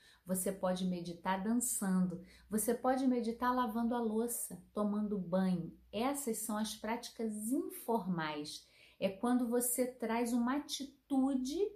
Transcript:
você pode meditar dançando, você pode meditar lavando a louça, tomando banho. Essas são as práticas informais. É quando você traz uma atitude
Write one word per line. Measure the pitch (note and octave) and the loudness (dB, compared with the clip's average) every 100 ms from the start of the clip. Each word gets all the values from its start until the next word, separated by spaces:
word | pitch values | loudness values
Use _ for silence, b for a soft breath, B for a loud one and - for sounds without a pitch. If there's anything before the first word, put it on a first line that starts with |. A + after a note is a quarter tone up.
| B B - | B B -4
você | F#3 G3 | -2 0
pode | F#3+ F#3 F#3 | 0 0 0
meditar | F#3 F3 E3+ E3+ F#3+ F#3+ | 0 -2 -4 -6 -2 0
dançando, | G3+ A#3+ - - G3 F#3 F3+ E3+ B B B | 2 0 0 0 2 4 2 0 B B B
você | G#3+ A#3+ | -2 0
pode | A#3 B3+ C4 C4+ | 2 2 4 4
meditar | B3 A3 A3+ B3 | 4 2 0 0
lavando | B3+ A#3 A3+ A#3 | 2 0 0 0
a | A#3 | 2
louça, | A3+ G#3+ A#3+ - - F#3 - | 0 0 0 -2 -6 -10 -10
tomando | - G#3 G#3 G#3 G3+ | -2 0 0 0 -2
banho. | E3+ F#3 F#3+ F3 D#3+ - - | 0 2 4 2 -2 -10 -10
Essas | G3+ B3+ C#4+ A#3 A3 | -2 -2 -2 -2 -4
são | - G#3+ | -2 -2
as | G#3+ - | -2 -4
práticas | A3 A#3 - - A3+ G#3 A3 | -6 -6 -6 -6 -4 -4 -2
informais. | D4 F#4+ - - A3+ F3+ E3 D#3 D3 D3+ - B B B B | -2 -2 -6 -2 0 0 -2 -2 -4 -6 -10 B B B B
É | G3 | -4
quando | F#3+ A#3+ B3 A#3+ | -2 0 2 2
você | B3 A#3+ - B3 | 2 2 0 -2
traz | - A3 A#3 A#3+ | -2 -2 0 2
uma | A#3+ A#3+ C#4+ | 2 2 0
atitude | C#4+ - C4+ - - C4+ C4 C4 B3+ E4 G#4 | -2 -8 -8 -12 -2 2 4 2 -2 0 0